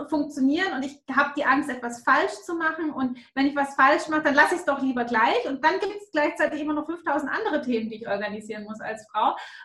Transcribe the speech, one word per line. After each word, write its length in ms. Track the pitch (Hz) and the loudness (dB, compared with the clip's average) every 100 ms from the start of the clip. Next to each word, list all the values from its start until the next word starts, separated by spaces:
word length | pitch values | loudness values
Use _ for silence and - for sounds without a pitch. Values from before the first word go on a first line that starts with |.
| 302 | -4
funktionieren 680 | 311 302 277 269 320 381 | -2 -2 0 2 2 0
und 100 | 269 | -2
ich 180 | 277 - - | -6 -10 -2
hab 220 | 262 294 | 0 0
die 100 | 302 | 0
Angst, 260 | 247 277 269 | 2 2 0
etwas 320 | 247 240 - | -4 -8 -4
falsch 280 | - 277 370 - | 2 2 2 -4
zu 100 | - | -8
machen. 360 | 339 320 320 311 | -4 -2 -2 -4
Und 280 | 262 254 - - | -2 -4 -4 -6
wenn 120 | 269 277 | 0 2
ich 100 | 285 | 2
was 180 | - | 0
falsch 340 | - 269 330 - | 4 6 6 2
mache, 140 | 311 | 0
dann 120 | 311 | 4
lass 180 | 277 - | 6 6
ich's 140 | 349 - | 4 0
doch 140 | 277 | 0
lieber 240 | 262 240 | 0 0
gleich. 400 | 240 226 226 480 294 | 0 2 2 2 -2
Und 160 | 269 | 0
dann 160 | 311 370 | 2 2
gibt's 300 | 392 415 - | -2 -6 -4
gleichzeitig 480 | 302 302 - 302 294 | 0 0 2 0 0
immer 140 | 302 | -4
noch 120 | 302 302 | -4 -4
fünftausend 460 | 339 330 285 269 | -6 -2 -2 -2
andere 300 | 311 440 302 | -4 -2 -2
Themen, 260 | 247 226 220 | 0 -2 -2
die 80 | 214 | -8
ich 120 | 220 | -4
organisieren 560 | 196 208 214 220 214 | -4 -4 -6 -10 -10
muss 160 | 208 214 | -12 -10
als 240 | - - - | -10 -10 -6
Frau, 240 | 214 277 - - - | 0 0 0 -8 -18